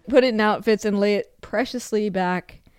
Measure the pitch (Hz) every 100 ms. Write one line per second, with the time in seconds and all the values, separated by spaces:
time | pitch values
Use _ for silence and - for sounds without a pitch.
0 | - 254 254 214 214 196 226 208 214 202
1 | 208 202 - _ - 208 262 247 - 214
2 | 208 185 180 180 - - _